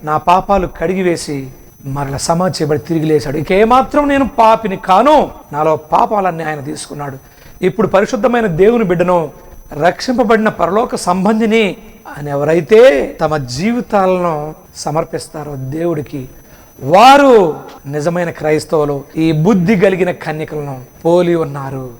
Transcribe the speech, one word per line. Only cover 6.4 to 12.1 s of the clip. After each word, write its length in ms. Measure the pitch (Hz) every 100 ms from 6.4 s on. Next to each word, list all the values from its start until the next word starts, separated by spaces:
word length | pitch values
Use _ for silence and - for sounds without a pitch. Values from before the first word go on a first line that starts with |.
ఆయన 160 | 156 156
తీసుకున్నాడు. 580 | 135 151 - 147 143 135 - - - -
ఇప్పుడు 260 | 185 - 190
పరిశుద్ధమైన 580 | 190 214 254 233 240 220
దేవుని 380 | 156 196 240
బిడ్డను, 460 | 208 175 175 180 156 - - - -
రక్షింపబడిన 760 | 147 160 180 - 247 226 220 214
పరలోక 460 | - 170 196 240 240
సంబంధిని 800 | - 180 185 220 226 220 208 160 - - -